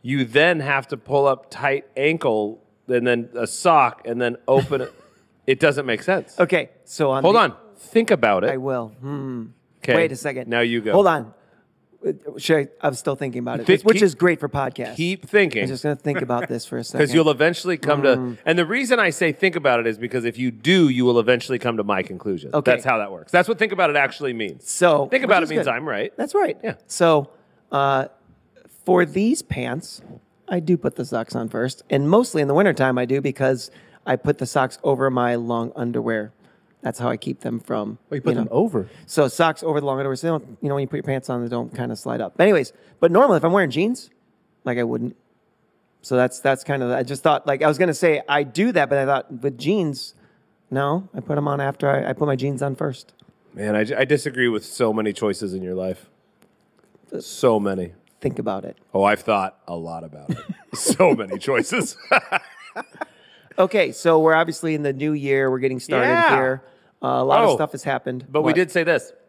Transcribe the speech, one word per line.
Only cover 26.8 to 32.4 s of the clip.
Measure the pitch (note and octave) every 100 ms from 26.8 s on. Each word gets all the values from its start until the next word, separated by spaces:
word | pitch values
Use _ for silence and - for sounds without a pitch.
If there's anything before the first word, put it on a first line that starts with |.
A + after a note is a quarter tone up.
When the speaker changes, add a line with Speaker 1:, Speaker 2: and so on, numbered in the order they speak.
| _
Speaker 2:
So, | - E3+ D#3 C#3+ _ _ _ _
uh, | C#3+ C#3 C3+ C3+ _ _ _ _ _ _ _
for | - F3+
these | E3 E3 A3 D#4
pants, | - - B2 C3+ - - - - _ _ -
I | F3+
do | D#3+ F3
put | D#3
the | -
socks | A#2+ A#2+ A2+
on | B2 A#2
first, | A#2 B2+ - _
and | C#3 C#3+
mostly | G3+ B3 D#3